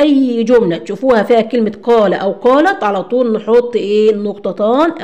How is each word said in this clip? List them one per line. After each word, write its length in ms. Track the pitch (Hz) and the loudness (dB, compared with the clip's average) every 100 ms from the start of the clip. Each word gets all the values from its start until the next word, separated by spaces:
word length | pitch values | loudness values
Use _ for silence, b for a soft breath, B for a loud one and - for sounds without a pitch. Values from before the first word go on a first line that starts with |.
أي 420 | 302 269 254 233 | 2 2 2 0
جملة 340 | 226 247 185 165 | 2 2 2 -4
تشوفوها 460 | - 196 262 226 | -6 -4 0 2
فيها 180 | 196 233 | 2 0
كلمة 320 | 226 247 208 - | 0 -2 -2 -4
قال 320 | 247 233 196 | 0 2 2
أو 180 | 180 196 | 0 -4
قالت 520 | 196 247 277 359 381 | -2 2 2 2 0
على 180 | 214 202 | -2 -4
طول 300 | - 247 247 | -2 -2 -2
نحط 440 | 214 214 240 240 226 | -2 0 0 2 -2
إيه؟ 340 | 196 214 214 | -2 0 2
النقطتان 800 | 208 202 202 202 180 208 262 330 320 | 0 -4 -6 -8 -4 0 0 0 -4